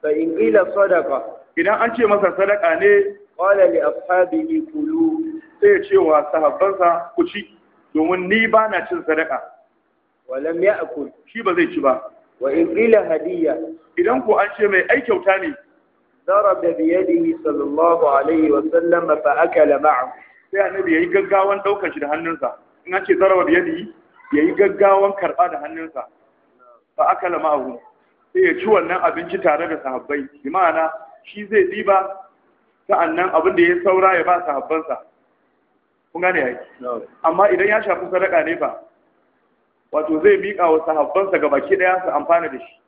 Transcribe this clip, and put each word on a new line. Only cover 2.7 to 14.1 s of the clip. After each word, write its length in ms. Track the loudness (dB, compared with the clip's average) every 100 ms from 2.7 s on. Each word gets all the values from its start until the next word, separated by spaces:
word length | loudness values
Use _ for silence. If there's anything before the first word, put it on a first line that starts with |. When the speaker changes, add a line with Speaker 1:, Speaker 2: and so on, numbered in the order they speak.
| 2
Speaker 2:
ne, 360 | 4 4 2 -6 _ _
Speaker 1:
قال 200 | 0 4
لأصحابه: 1040 | 4 2 -2 -4 -2 0 0 -2 -2 -4 -4
"كلوا." 380 | -6 -4 0 0 0 -6 -8 -16 _
Speaker 2:
sai 80 | 4
ya 120 | 4
ce 140 | 4 2
wa 260 | 4 2 2
sahabbansa, 800 | 0 0 2 0 2 2 0 -4 -4
"Ku 100 | -4
ci, 300 | -4 -16 _ _ _ _
domin 360 | -2 0 0 0
ni 180 | 0 2
ba 220 | 2 2
na 160 | -2 -4
cin 160 | -8
sadaka." 380 | -2 -2 -2 -4 -8 -20 _ _ _ _ _ _ _
Speaker 1:
ولم 340 | -8 -6 0
يأكل. 480 | 0 0 -4 -10 -12 -14 _
Speaker 2:
Shi 160 | -6
ba 120 | -2 0
zai 120 | 0
ci 60 | 0
ba. 180 | 0 0 -4 _ _ _
Speaker 1:
وإن 320 | -2 0 0 2
قيل 200 | 4 4
هدية، 640 | 4 -4 -4 -4 -2 -4 -8 -14 _ -2
Speaker 2:
Idan 240 | 0